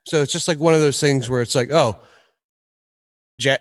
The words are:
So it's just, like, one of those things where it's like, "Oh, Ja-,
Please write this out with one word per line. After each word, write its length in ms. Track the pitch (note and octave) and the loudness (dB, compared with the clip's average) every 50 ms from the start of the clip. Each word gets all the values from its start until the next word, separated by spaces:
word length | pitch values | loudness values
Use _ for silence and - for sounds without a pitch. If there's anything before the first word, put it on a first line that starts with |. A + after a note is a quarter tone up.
| _ | _
So 160 | - - D3+ | -4 -2 -2
it's 100 | C#3+ - | -2 -2
just, 140 | - E3+ - | -4 -4 -4
like, 140 | - E3 C#3+ | -4 -4 0
one 140 | D#3 E3 D#3+ | 2 2 4
of 60 | D#3 | 4
those 200 | D#3 C#3+ C3 - | 4 2 0 0
things 280 | D3+ C#3+ C#3 C3+ A#2 A#2 | 0 0 0 0 -2 -2
where 120 | B2+ B2 | -2 -4
it's 120 | A#2+ - - | -2 -2 -2
like, 160 | C#3 B2 B2 | -2 -2 0
"Oh, 260 | C#3+ E3 C#3+ A2+ G2+ - - _ _ _ _ _ _ _ _ _ _ _ _ _ _ _ _ _ _ _ _ _ _ _ _ _ _ - | 0 2 2 0 -2 -6 -14 _ _ _ _ _ _ _ _ _ _ _ _ _ _ _ _ _ _ _ _ _ _ _ _ _ _ -4
Ja-, 180 | - C#3 C#3 - | -2 0 0 -2